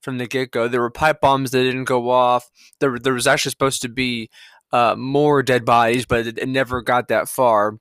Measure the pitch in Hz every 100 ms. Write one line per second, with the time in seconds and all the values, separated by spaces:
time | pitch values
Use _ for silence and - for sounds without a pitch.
0 | - 127 123 131 131 120 117 123 120 -
1 | 156 151 139 135 131 127 127 127 127 127
2 | 120 127 123 123 - _ - _ 143 120
3 | 127 127 131 147 143 - 135 - 127 117
4 | 127 117 110 - - _ _ 127 117 104
5 | 127 139 147 143 127 127 117 120 117 123
6 | 117 120 117 113 127 131 123 127 113 123
7 | 117 110 - - 127 107 104 107